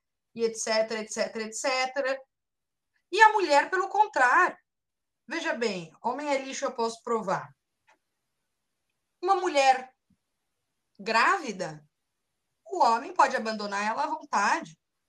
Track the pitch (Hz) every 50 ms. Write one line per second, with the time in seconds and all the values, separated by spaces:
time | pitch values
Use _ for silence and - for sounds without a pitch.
0 | _ _ _ _ _ _ - 233 226 226 220 - - 233 220 220 220 220 233 220
1 | 214 - - 233 202 - - 226 214 220 - - - 277 254 254 262 254 - 285
2 | 262 262 277 269 - _ _ _ _ _ _ _ _ _ _ _ _ _ _ _
3 | _ - 339 403 440 427 427 427 359 302 285 285 302 330 370 370 392 381 392 403
4 | 427 415 - 294 254 247 269 349 370 - - - _ _ _ _ _ _ _ _
5 | _ _ _ _ _ - 277 330 302 320 302 240 240 220 196 180 165 160 _ _
6 | - 226 247 277 302 294 277 269 262 269 262 - 277 254 254 - 226 226 226 -
7 | - 240 233 226 190 185 180 151 147 - - _ _ _ _ _ _ _ _ _
8 | _ _ _ _ _ _ _ _ _ _ _ _ _ _ _ _ _ _ _ _
9 | _ _ _ - - 370 392 359 370 359 302 285 269 269 262 233 - - _ _
10 | _ _ _ _ _ _ _ _ _ _ _ _ _ _ _ _ _ _ _ -
11 | 202 208 220 226 254 320 381 392 311 240 196 185 180 156 156 151 _ _ _ _
12 | _ _ _ _ _ _ _ _ _ _ _ _ _ - 392 359 285 233 226 240
13 | 269 359 359 - 294 - 247 233 220 220 220 208 208 202 202 202 208 214 226 269
14 | 294 311 - - - - - 208 202 220 285 330 - 160 160 _ _ _ _ _
15 | _